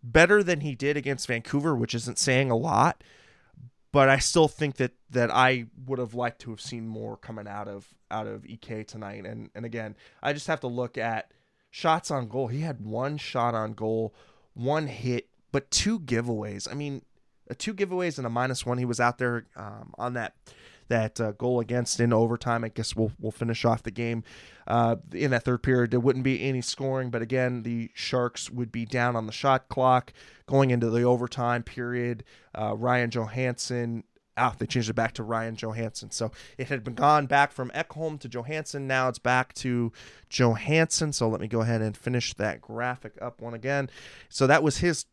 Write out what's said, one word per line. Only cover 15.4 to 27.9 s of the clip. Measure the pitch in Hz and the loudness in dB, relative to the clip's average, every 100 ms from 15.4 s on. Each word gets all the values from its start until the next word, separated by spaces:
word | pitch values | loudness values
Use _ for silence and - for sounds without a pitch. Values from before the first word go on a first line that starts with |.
| _ | _
but | 139 - | -4 0
two | - 202 226 | 0 2 -2
giveaways. | 143 117 120 110 107 101 - | 0 -2 0 -4 -4 -8 -8
I | 139 | -8
mean, | 147 139 _ _ _ _ _ | -6 -8 _ _ _ _ _
uh, | - | -8
two | - | -6
giveaways | 196 196 180 180 143 | -2 -2 0 -2 -2
and | 123 | -4
a | |
minus | 117 127 127 123 | 0 0 -2 -2
one. | 123 | -2
He | 123 | -2
was | 117 | 2
out | 120 120 | 2 2
there, | 127 120 113 - | -2 -2 -6 -14
um, | 104 107 120 - | -14 -14 -18 -8
on | 120 | -6
that, | 123 110 _ - - - - _ | -6 -8 _ -20 -20 -20 -20 _
that, | 117 110 - | 0 0 -2
uh, | 113 | -4
goal | 101 123 123 | -2 0 0
against | 113 123 117 - | 0 -2 -2 2
in | 117 | 4
overtime. | 113 113 117 - 117 | 6 4 2 0 -2
I | 113 | -2
guess | - 110 107 | -6 -6 0
we'll, | 110 - | -2 -2
we'll | 110 | -8
finish | - 117 117 123 | -4 -4 0 2
off | 113 | 2
the | - | -2
game, | 101 117 117 110 - - - - | -6 -4 -4 -8 -18 -20 -20 0
uh, | 117 117 117 - | 2 4 2 -4
in | 90 143 | -2 2
that | 123 | 2
third | - 123 | 2 0
period. | - 127 120 | 4 4 4
There | 123 | 4
wouldn't | 120 131 | 4 4
be | 131 131 | 2 0
any | 127 131 | -2 -2
scoring, | 120 - 135 131 127 | -4 -4 -2 -2 -2
but | 117 | -4
again, | 113 127 127 123 | -2 0 0 -2
the | 113 117 113 | -4 -4 -4